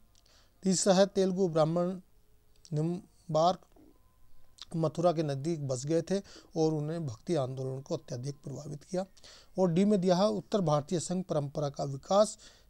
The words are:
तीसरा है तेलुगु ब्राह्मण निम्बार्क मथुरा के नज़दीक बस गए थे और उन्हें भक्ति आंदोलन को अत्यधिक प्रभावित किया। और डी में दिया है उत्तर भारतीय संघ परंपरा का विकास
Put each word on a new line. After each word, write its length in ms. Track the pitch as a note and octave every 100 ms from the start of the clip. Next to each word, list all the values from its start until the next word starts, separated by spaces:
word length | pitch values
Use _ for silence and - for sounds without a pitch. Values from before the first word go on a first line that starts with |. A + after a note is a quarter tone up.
| _ _ _ _ _ _
तीसरा 300 | F#3+ F3 G#3
है 120 | F3+ G3
तेलुगु 420 | - F#3+ F3+ F#3+
ब्राह्मण 520 | D#3+ D#3 E3+ F3 F#3 - _ _ _ _ _ -
निम्बार्क 880 | D3+ D#3+ F3 - _ - D3+ E3+ F#3 - _ - _ _ _ - - - - - E3
मथुरा 360 | D#3 - F3
के 120 | D#3+
नज़दीक 440 | D#3 C#3 D3+ E3 C#3
बस 180 | B2+ C#3+
गए 160 | E3
थे 160 | E3 G3 - - - E3
और 160 | D#3+
उन्हें 320 | D#3 D3 E3+ D3+
भक्ति 300 | G#2+ - D#3+
आंदोलन 460 | C3 C3 C3 C3
को 140 | - D#3+
अत्यधिक 400 | - B2 C3+ C#3
प्रभावित 400 | D3 C3 D3 D3
किया। 220 | - F3+ F#3+ - - - - -
और 120 | F#3
डी 140 | E3 G3+
में 160 | G#3
दिया 140 | F#3 F3
है 120 | G#3+
उत्तर 340 | G#3 - G#3+
भारतीय 380 | D#3+ D3+ C#3 F3
संघ 240 | - F3+
परंपरा 460 | F3+ D#3 C#3+ D3+ C#3+
का 140 | C#3
विकास 540 | D3 C3+ - F#3+ G#3+ - - - _